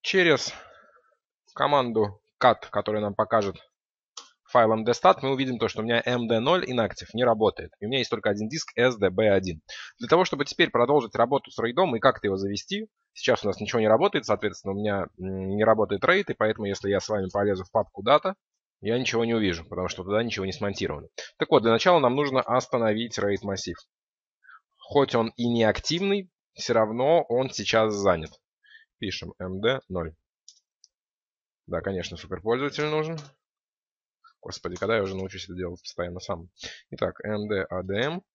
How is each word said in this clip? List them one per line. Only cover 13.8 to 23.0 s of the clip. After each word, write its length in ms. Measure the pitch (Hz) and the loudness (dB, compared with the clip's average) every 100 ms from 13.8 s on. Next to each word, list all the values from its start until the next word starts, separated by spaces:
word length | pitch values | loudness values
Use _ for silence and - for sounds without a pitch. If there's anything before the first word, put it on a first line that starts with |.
не 80 | 107 | 4
работает, 360 | 113 196 160 113 | 4 4 0 -2
соответственно, 480 | 104 107 - 98 | -2 -2 -6 -6
у 40 | 98 | -4
меня, 300 | 104 98 82 - | -2 -2 -4 -8
м, 400 | 92 95 95 104 | -8 -6 -4 2
не 80 | 110 | 4
работает 400 | 110 101 101 - | 4 2 0 2
рейд, 240 | 185 202 | 2 0
и 40 | |
поэтому, 340 | 107 107 107 101 | -2 -2 0 -4
если 220 | 98 101 | -4 -2
я 120 | 101 | -2
с 80 | - | -2
вами 180 | 104 95 | -4 -2
полезу 360 | 101 104 95 92 | 0 0 0 0
в 60 | |
папку 320 | 113 101 - | -2 -2 -4
data, 320 | 104 151 190 196 _ _ _ _ | 2 4 2 -6 _ _ _ _
я 180 | 104 120 | -2 -2
ничего 280 | 127 117 117 | 0 0 0
не 80 | |
увижу, 320 | 113 101 85 80 | 2 0 -2 -6
потому 240 | 87 90 | -6 -6
что 140 | - | -6
туда 200 | 92 104 | -2 -2
ничего 220 | 117 104 95 | -2 -4 -6
не 80 | |
смонтировано. 560 | 90 101 98 95 - 73 - - _ | -4 -6 -4 -6 -6 -10 -16 -16 _
Так 120 | 160 | 2
вот, 140 | 143 | 4
для 80 | 113 | 6
начала 280 | 113 185 175 | 4 6 4
нам 160 | 123 131 | 4 2
нужно 240 | 143 131 | 0 0
остановить 800 | 113 123 - 127 113 107 | 2 0 0 0 0 0